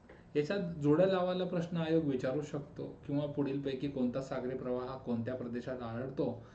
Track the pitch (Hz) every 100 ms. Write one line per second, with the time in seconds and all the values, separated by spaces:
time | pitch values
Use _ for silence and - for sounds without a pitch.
0 | - - - 147 147 202 170 160 147 156
1 | 190 185 180 185 175 175 165 170 160 165
2 | 147 127 131 147 147 147 - - 139 -
3 | - 143 147 147 139 139 135 131 143 131
4 | 123 131 - 131 123 135 123 123 127 131
5 | 120 117 117 127 120 120 135 123 117 117
6 | 135 - 131 113 -